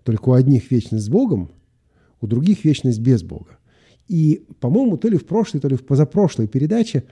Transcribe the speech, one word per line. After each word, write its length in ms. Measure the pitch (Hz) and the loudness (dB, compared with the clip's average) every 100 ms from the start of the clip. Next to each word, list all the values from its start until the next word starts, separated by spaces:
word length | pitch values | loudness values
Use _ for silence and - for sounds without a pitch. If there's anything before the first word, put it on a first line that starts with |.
Только 260 | - 110 131 | -4 -2 2
у 40 | |
одних 360 | 127 131 143 - | 4 4 2 2
вечность 360 | 123 - 110 104 | -2 -2 -6 -2
с 40 | |
Богом, 440 | 180 262 113 82 _ _ _ _ _ _ - | 0 0 -2 -6 _ _ _ _ _ _ -10
у 80 | 104 | -4
других 380 | 113 175 196 156 | -2 0 0 0
вечность 340 | 143 131 110 | 0 -2 0
без 240 | 120 120 | 2 0
Бога. 340 | 85 - - _ _ _ _ _ - | -2 -14 -16 _ _ _ _ _ -6
И, 320 | 170 156 156 - - | 0 2 0 -4 -8
по-моему, 380 | 123 202 254 175 | -2 0 0 -2
то 100 | 233 | 0
ли 100 | 180 | -2
в 80 | - | -2
прошлой, 340 | 202 208 147 | -4 -4 -4
то 80 | 139 | -4
ли 80 | 131 | -4
в 80 | |
позапрошлой 640 | - 139 147 202 185 - 107 | 0 0 0 0 0 0 -4
передаче, 580 | 131 151 226 226 131 - | -2 -2 -2 -2 -4 -6